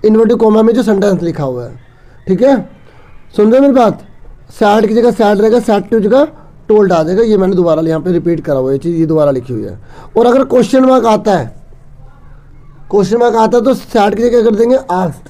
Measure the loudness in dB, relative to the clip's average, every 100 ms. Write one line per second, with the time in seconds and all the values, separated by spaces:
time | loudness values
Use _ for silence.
0 | 2 2 2 2 2 2 2 0 0 0
1 | 0 -2 -4 -6 -6 -8 -12 -16 -20 -20
2 | -20 -20 -6 0 2 0 -4 -18 -20 -20
3 | -20 -20 -12 -2 2 4 4 4 2 -2
4 | -12 -20 -20 -20 -20 -4 0 2 0 0
5 | 0 0 0 2 2 0 0 -2 0 -2
6 | 0 2 0 -4 -20 -20 -2 2 2 0
7 | 0 0 0 2 0 0 0 0 0 -2
8 | -2 -2 -2 -4 -4 -4 -2 -4 -4 -4
9 | -2 0 0 -2 -6 -10 -10 -14 -20 -20
10 | -6 0 2 2 2 0 2 2 2 2
11 | 2 0 0 -2 -4 -14 -20 -20 -20 -20
12 | -20 -20 -20 -20 -20 -20 -20 -20 -4 -2
13 | 0 0 0 2 0 0 0 -2 -2 -2
14 | 0 0 0 2 0 0 0 0 -2 -4
15 | -4 -8 -20